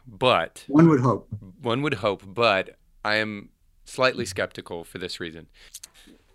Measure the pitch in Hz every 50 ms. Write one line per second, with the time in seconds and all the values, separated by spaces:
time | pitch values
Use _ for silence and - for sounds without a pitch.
0 | _ 123 104 92 127 127 107 85 82 - - - - - 139 151 170 165 156 127
1 | 120 120 104 98 - - 107 104 101 95 - - 123 117 117 131 143 156 131 -
2 | 113 104 95 90 98 95 90 120 120 110 98 95 92 - - _ _ _ _ _
3 | - 107 107 107 110 107 107 101 - - _ _ _ _ _ _ _ - - 131
4 | 127 127 - - 120 101 95 - 95 - - - - - 90 85 82 - - 92
5 | 90 87 - - 90 80 80 82 78 - _ - - - - - - - _ -
6 | - - - _ _ _